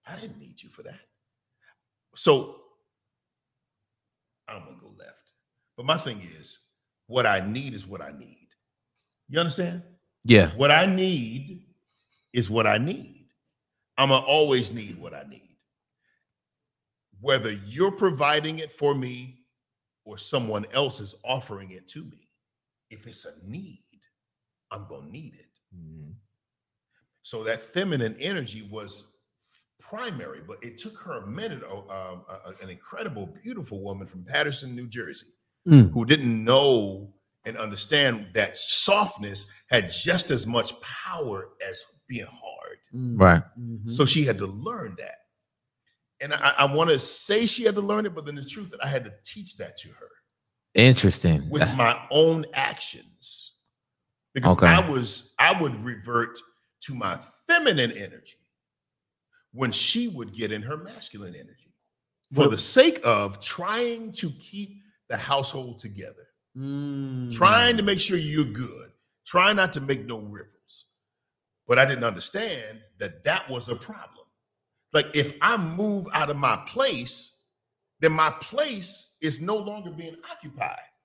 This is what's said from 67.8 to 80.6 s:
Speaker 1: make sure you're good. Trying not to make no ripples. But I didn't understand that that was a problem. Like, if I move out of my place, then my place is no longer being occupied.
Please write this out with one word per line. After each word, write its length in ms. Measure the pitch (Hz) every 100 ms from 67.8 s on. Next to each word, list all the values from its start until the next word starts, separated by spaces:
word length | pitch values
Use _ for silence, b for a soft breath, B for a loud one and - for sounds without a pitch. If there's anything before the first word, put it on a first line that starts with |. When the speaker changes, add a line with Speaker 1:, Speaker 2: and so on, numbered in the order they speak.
Speaker 1:
make 160 | 208 190
sure 160 | - 175
you're 300 | 151 151 139
good. 460 | 107 123 - - _ _ _ -
Trying 300 | 180 190 202
not 180 | 185
to 80 | 147
make 240 | 135 135 110
no 140 | 117
ripples. 680 | 104 104 - _ _ - _ _ _ _ _ _ _ _ -
But 120 | 123
I 60 | 139
didn't 180 | 127
understand 800 | 117 92 - 196 226 147 110 113 _ _
that 240 | 101 80
that 260 | 139 185 -
was 200 | 123 120
a 60 | 117
problem. 520 | - 104 - - _ _ _ _ _ _ _
Like, 140 | 151 147 151
if 180 | 131 -
I 160 | 185 233
move 480 | 165 170 208 202 175
out 160 | - 147
of 80 | 143
my 200 | 135 107 -
place, 720 | 233 269 151 123 - - _ _ _ _ _ _ _
then 120 | 160
my 180 | 160 156 -
place 760 | - 240 302 214 175 - - _
is 220 | 156 127
no 160 | 170 214
longer 320 | 208 208 175
being 260 | 156 165 165 -
occupied. 460 | 339 151 -